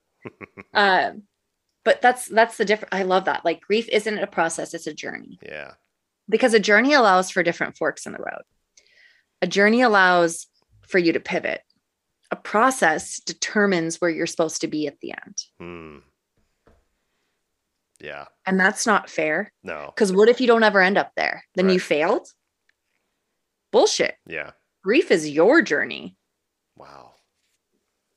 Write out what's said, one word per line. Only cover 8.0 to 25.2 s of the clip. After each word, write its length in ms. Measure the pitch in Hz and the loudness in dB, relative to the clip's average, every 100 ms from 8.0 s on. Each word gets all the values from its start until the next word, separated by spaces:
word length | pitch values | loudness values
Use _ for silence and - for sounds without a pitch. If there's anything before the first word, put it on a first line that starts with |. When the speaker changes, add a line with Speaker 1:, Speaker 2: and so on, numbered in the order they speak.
| - | -10
Speaker 2:
in 60 | |
the 60 | - | -14
road. 240 | - - - _ _ _ _ _ _ _ _ _ | -12 -14 -18 _ _ _ _ _ _ _ _ _
A 60 | 185 | -4
journey 340 | 190 208 233 | 2 4 4
allows 680 | 254 208 185 180 170 165 - _ _ _ _ | 4 4 4 4 2 -2 -14 _ _ _ _
for 120 | 190 | 0
you 140 | 165 | 2
to 60 | - | 0
pivot. 420 | - 180 - - _ _ _ _ _ _ _ | -2 -6 -6 -8 _ _ _ _ _ _ _
A 40 | 196 | -14
process 840 | - 208 254 262 165 156 - - | -4 0 0 2 0 0 -6 -12
determines 800 | - 165 - 214 202 180 165 165 | -12 -10 -4 0 0 0 -2 -2
where 100 | 175 | -2
you're 160 | 156 160 | -2 -4
supposed 360 | - 160 - | -2 -4 -4
to 40 | 156 | -6
be 220 | 151 147 | -4 -6
at 100 | - | -8
the 140 | 58 | -14
end. 240 | - - - - - | -16 -14 -14 -14 -16
Speaker 1:
Hmm. 380 | 85 87 80 71 69 _ _ _ _ _ _ _ _ _ _ _ _ _ _ _ _ _ _ _ | -16 -16 -16 -20 _ _ _ _ _ _ _ _ _ _ _ _ _ _ _ _ _ _ _ _
Yeah. 260 | 76 71 69 _ | -16 -16 -18 _
Speaker 2:
And 140 | - 190 | -4 0
that's 260 | 190 202 233 | 0 0 0
not 220 | 196 - | 0 -2
fair. 440 | - 156 156 208 _ | -6 -4 -4 -6 _
Speaker 1:
No. 300 | 185 110 73 - | -14 -12 -10 -2
Speaker 2:
'Cause 160 | 202 | 0
what 160 | 185 220 | 4 4
if 120 | 247 | 4
you 60 | 254 | 4
don't 160 | 226 | 4
ever 180 | 220 196 | 4 4
end 180 | 185 196 | 2 2
up 140 | - - | -2 -4
there? 280 | 78 - - | -6 -6 -8
Then 120 | - 190 | 0 2
you 40 | 185 | 2
Speaker 1:
Right. 60 | |
Speaker 2:
failed? 460 | - 151 165 285 - _ _ _ _ _ _ _ _ _ _ _ _ _ _ | 0 0 0 -2 -4 _ _ _ _ _ _ _ _ _ _ _ _ _ _
Bullshit. 440 | 220 415 - - - - | 2 2 2 -2 -4 -12
Speaker 1:
Yeah. 260 | 80 73 - _ _ | -12 -12 -16 _ _
Speaker 2:
Grief 280 | 185 269 - | 0 0 2
is 180 | 190 | 0